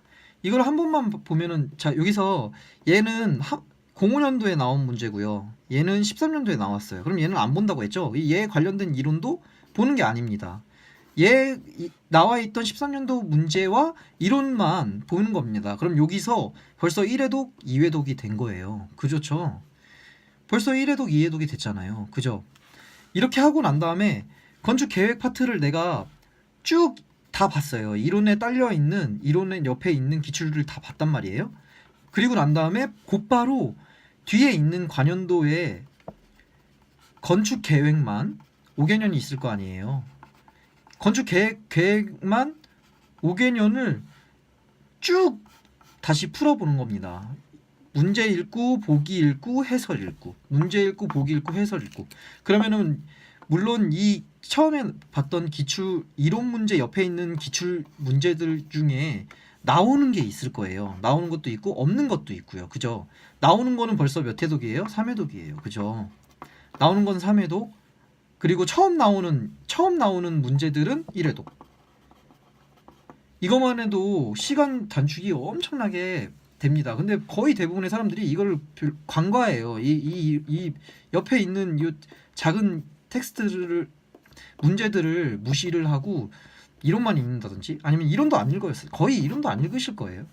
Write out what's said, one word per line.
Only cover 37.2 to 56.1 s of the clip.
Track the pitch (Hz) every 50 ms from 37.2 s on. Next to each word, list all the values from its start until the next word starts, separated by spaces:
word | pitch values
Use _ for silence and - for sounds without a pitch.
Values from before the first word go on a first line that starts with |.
건축 | - - 175 190 214 208 262 -
계획만 | - - 156 143 143 147 151 156 143 107 104 104 143 214 - - - _ _ _ _ _ _
오 | - 143 160
개년이 | 208 214 220 202 175
있을 | 143 - - 139 131
거 | - 123
아니에요. | 107 101 98 92 92 92 92 117 139 135 113 - - - - - _ _ _ _ _ _ _ _ _ _ _ _ - _
건축 | - 202 214 262 262
계획, | - 180 180 208 220 226 - - _
계획만 | - 156 170 190 208 214 208 208 151 - - 190 208 233 262 302 311 - - _ _ _ _ _ _ _ _ _ _ _
오 | - 160 180
개년을 | 185 247 254 247 233 214 208 214 262 262 208 143 107 - - - - _ _ _ _ _ _ _ _ _ _ _ _ _ _ _ _
쭉 | - - 349 370 381 330 226 208 - - _ _ _ _ _ _ _ _ _ _
다시 | - - 156 151 - 165
풀어보는 | - - 294 294 285 220 196 151 143 139
겁니다. | 127 113 104 98 92 92 87 87 101 110 135 151 - _ _ - _ _ _ _ _ _ _
문제 | 147 147 190 202 240 226
읽고, | 214 202 175 175 - - 226 240 247 254 240
보기 | 208 - 151 147 147 160 190 180
읽고, | 156 147 139 135 - 233 247 262 269
해설 | 254 247 254 247 - 175 110
읽고, | 98 90 - - - 87 90 - _ _
문제 | 143 139 165 185 202 202 202
읽고, | 196 190 - 208 -
보기 | - 143 139 143 156
읽고, | 147 147 - 165
해설 | 196 208 208 208 165 113
읽고. | - - - 101 - - - - - - -
그러면은 | _ - 196 208 214 214 214 214 202 160 147 - - - - - - - _ _ - _
물론 | 151 175 196 226 240 226 202 165 151
이 | 170 202 208 202 170 - - _ _
처음에 | - - - - 311 311 302 285 254 165 - - - _
봤던 | - 147 139 139 - 175 170 160
기출, | 151 - 143 135 - - 190 190 185 170 - -